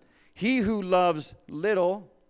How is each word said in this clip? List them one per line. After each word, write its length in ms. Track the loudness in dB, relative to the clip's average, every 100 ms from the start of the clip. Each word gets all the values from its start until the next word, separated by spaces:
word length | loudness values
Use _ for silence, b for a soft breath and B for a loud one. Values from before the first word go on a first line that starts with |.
| b b b
"He 260 | -6 -2 0
who 220 | 0 -2
loves 540 | 2 2 4 0 -8 -16 -14
little 600 | -4 0 2 0 -2 -10 _